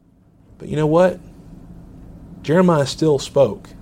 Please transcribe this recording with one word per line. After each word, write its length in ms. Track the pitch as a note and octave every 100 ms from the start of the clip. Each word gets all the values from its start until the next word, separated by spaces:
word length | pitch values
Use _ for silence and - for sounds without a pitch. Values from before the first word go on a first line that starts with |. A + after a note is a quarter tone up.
| _ _ _ _ _ -
But 120 | -
you 60 | D3
know 120 | D3+
what? 320 | D#3+ F#3 F3+ - - - - - - - - - - - -
Jeremiah 460 | - E3 F3+ D#3 C3+
still 320 | - D#3+ C#3
spoke. 500 | - - A#2 F#2 - -